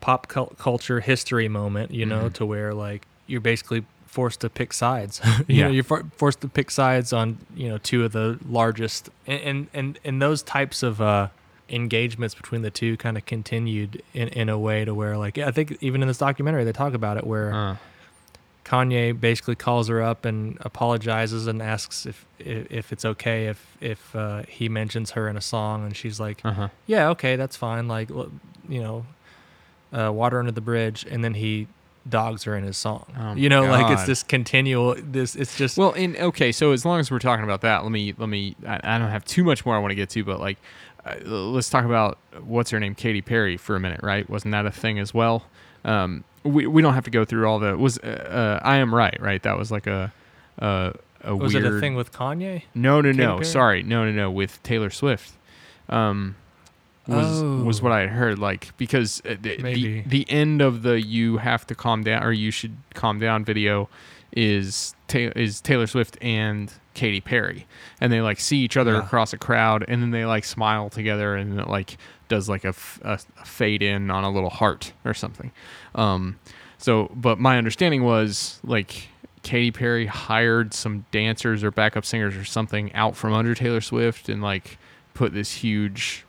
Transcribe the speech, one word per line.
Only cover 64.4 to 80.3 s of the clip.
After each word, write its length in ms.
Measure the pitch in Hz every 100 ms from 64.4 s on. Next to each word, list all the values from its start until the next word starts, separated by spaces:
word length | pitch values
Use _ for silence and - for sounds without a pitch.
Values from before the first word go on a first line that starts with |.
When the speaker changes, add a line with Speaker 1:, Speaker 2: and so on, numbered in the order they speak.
| 110 101 95 - - - -
Speaker 2:
Ta-, 240 | 127 117
is 260 | 117 110 107
Taylor 280 | - 127 110
Swift 280 | 127 113 -
and 500 | 120 110 107 104 98 - _
Katy 260 | - 113 98
Perry, 460 | - 123 98 92 - - - -
and 120 | 123
they, 80 | 117
like, 180 | 110 101
see 200 | - 143
each 180 | 120 131
other 160 | 117
Speaker 1:
Yeah. 80 | 107
Speaker 2:
across 320 | 98 120 110
a 40 | -
crowd, 480 | - 117 110 110 104
and 120 | 120
then 120 | 120
they, 120 | 117
like, 200 | 113 110
smile 460 | - 113 110 107 104
together, 440 | 110 107 104 104
and 240 | 98 101 101
it, 80 | -
like, 300 | 101 95 - - - -
does, 200 | 107 95
like, 160 | 95
a 40 | 95
f-, 320 | - - -
a, 160 | 101 107 - -
a 40 |
fade 380 | - - 107 104
in 260 | 101 101 98
on 140 | 95
a 80 | 98
little 200 | 98 90
heart 420 | - 107 - - -
or 80 | 117
something. 380 | 107 110 - 131 - - - - -
Um, 420 | 107 92 92 92 - - - -
so, 320 | - 110 101 123
but 200 | 120 110
my 180 | 131 123
understanding 460 | 113 - 180 139
was, 560 | 120 113 107 98 - -
like, 460 | 120 113 95 - - - - _
Katy 300 | - 120 120
Perry 340 | - 120 120 107
hired 640 | - -